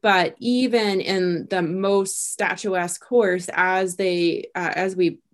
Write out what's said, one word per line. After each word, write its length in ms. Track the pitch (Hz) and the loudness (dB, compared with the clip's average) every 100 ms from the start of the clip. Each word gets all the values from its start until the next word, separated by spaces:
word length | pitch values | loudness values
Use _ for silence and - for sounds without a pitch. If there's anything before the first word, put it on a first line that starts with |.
But 320 | 220 190 170 - | 4 2 2 -2
even 600 | 233 247 254 233 214 190 | -2 0 2 0 0 0
in 460 | - 190 180 170 - | 0 0 0 -2 0
the 140 | 190 | 0
most 680 | 170 180 196 196 196 - - | 0 0 2 2 0 -4 -8
statuesque 720 | - 196 185 214 185 175 - | -2 -2 -2 -2 -2 -2 -6
horse, 440 | - 240 202 180 180 | 0 2 4 0 -4
as 440 | - 185 185 190 180 | 0 2 2 0 -2
they, 520 | 190 175 170 - - | -2 2 0 0 -6
uh, 180 | - 170 | -6 -4
as 220 | - 190 185 | -2 -4 0
we 220 | 175 - _ | 0 0 _